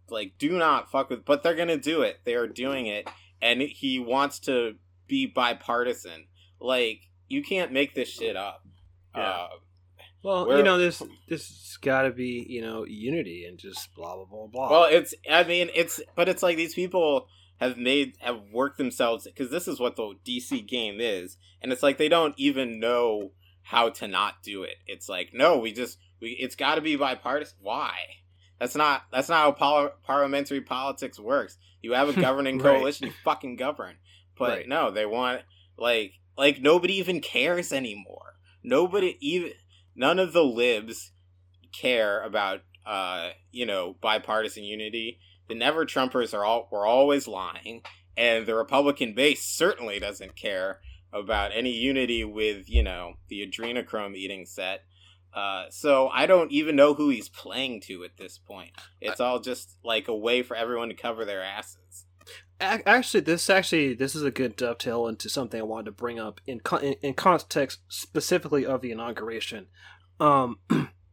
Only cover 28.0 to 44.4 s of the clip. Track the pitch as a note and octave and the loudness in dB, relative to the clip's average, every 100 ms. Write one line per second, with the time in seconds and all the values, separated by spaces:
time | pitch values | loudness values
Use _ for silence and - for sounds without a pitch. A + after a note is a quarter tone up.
28 | - - _ _ _ - B2 D3 D3+ C3+ | -10 -16 _ _ _ -8 -4 2 4 2
29 | - B2+ C3 E3 D3+ C#3 C#3+ D3 C#3+ - | 0 -2 2 4 4 4 4 4 2 -2
30 | - C#3 C#3 C#3 C#3 C#3 B2+ B2+ C3+ C3 | -2 0 2 0 -2 -6 -4 -4 -4 -6
31 | C3 - G#2 C#3 G2+ - _ _ - B2 | -8 -8 -2 -2 -2 -10 _ _ -2 2
32 | D3 E3 D3 C3+ C3+ C3 C#3+ C3+ C3 C#3+ | 2 4 2 2 0 2 6 6 4 -2
33 | B2+ - - D3 C3+ A#2+ B2+ D3+ F#2+ E2+ | -8 -4 -2 -2 -4 -6 -6 -6 -10 -14
34 | _ - _ - A#2+ A#2 B2 D3 C3 G2 | _ -20 _ -4 -2 -2 -4 -2 0 0
35 | G#2+ A#2 B2+ B2 - _ _ - A#2 A#2 | -2 0 -2 -2 -8 _ _ -2 2 2
36 | G2+ _ _ - C#3 C#3+ C3+ F3 F3+ G3 | 0 _ _ 2 4 6 6 6 4 -2
37 | F3 F3 - B2 C#3+ F3 F3 C#3 B2 G#2 | -2 -2 -2 0 0 0 -2 -4 -6 -10
38 | F#2+ - - - _ _ - C3 F3+ G3 | -16 -20 -20 -20 _ _ 0 2 2 2
39 | F#3 - C#3+ F3+ E3+ - _ _ _ - | 0 -2 -4 -4 -4 -10 _ _ _ -2
40 | C3 F3+ F#3 D#3+ D3 A#2 B2 A2 A2 A2 | 2 2 2 4 4 4 2 2 -2 -14
41 | - _ _ _ _ _ _ - B2+ B2 | -16 _ _ _ _ _ _ -6 0 2
42 | G#2+ G2+ G#2 G#2 G2+ F#2+ _ - - G2+ | 2 0 -2 -2 -2 -4 _ -20 -8 -4
43 | F#2 F2+ E2+ E2+ _ B2 A#2+ G2 F2+ F#2 | -4 -4 -8 -10 _ -8 -4 -4 -4 -4
44 | A2 G#2+ F#2+ G#2+ | 0 0 0 -2